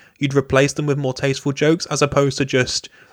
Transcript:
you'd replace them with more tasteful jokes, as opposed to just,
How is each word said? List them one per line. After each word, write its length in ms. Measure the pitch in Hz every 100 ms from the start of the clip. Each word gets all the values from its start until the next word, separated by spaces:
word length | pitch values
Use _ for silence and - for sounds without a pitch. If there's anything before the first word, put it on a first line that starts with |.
| - _
you'd 160 | 143
replace 400 | 139 135 131 143
them 120 | - 151
with 120 | 143
more 160 | 139
tasteful 380 | 131 139 135 147
jokes, 340 | 135 151 165 -
as 140 | 147
opposed 380 | 143 143 139 135
to 60 | 139
just, 420 | 131 123 - - - _